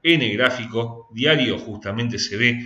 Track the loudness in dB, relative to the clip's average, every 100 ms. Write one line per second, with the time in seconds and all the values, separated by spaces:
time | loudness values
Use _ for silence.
0 | 2 2 2 2 2 0 -4 -4 -4 -6
1 | -12 -2 2 4 2 -2 -6 -10 -6 -4
2 | -2 -4 -4 0 2 0